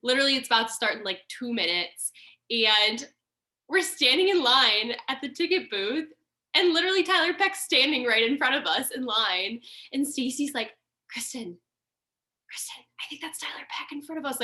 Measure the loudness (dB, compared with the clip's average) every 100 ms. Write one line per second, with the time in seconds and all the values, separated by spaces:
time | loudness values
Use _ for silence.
0 | 2 2 4 2 2 2 2 0 -2 -2
1 | -4 -8 _ -10 -4 -2 0 0 -2 -6
2 | -10 -10 -20 _ _ 2 4 6 4 0
3 | -8 _ _ _ _ _ _ 0 0 2
4 | 4 4 4 4 4 4 4 2 0 -6
5 | -6 -6 -6 -4 0 0 0 -4 -2 -2
6 | -6 -12 _ _ _ 2 4 4 2 2
7 | 4 4 2 2 0 0 0 2 4 2
8 | 0 2 2 2 0 0 0 -2 -2 -6
9 | -4 -2 0 -2 -4 -8 -14 -20 -10 -4
10 | -4 -2 -4 -2 -4 -4 -8 -10 _ _
11 | _ -10 -10 -10 -12 -14 _ _ _ _
12 | _ _ _ _ _ -12 -12 -12 _ _
13 | -14 -10 -10 -10 -10 -10 -10 -10 -8 -12
14 | -10 -8 -6 -6